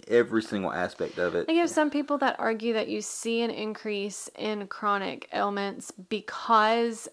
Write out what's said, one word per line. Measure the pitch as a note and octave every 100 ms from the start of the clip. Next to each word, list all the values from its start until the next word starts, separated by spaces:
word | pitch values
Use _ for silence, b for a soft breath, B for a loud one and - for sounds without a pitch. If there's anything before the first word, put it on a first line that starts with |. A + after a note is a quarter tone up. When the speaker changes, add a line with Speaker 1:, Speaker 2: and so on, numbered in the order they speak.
| -
Speaker 1:
every | A#2 A2+ A2+
single | A2 G#2 F#2
aspect | - F2+ - E2 -
of | F2 E2+
it. | E2
Speaker 2:
Like, | E4
you |
have | E4+
some | E4 D4+
people | C#4+ D4 D4
that | C4+ -
argue | A3+ A3+ A3+
that | A3 A3+
you | G#3+
see | G#3 - A3+ A3+
an | A#3
increase | - G#3+ G#3 G#3+ G#3 G3+ F#3+ - -
in | G#3+ G#3+ G3
chronic | - G#3+ G3+ F#3+ - -
ailments | G#3 G3+ G3+ G3 - -
because | - F#3 G#3 G#3 - - A3+ G#3+ A#3 A#3 A3 -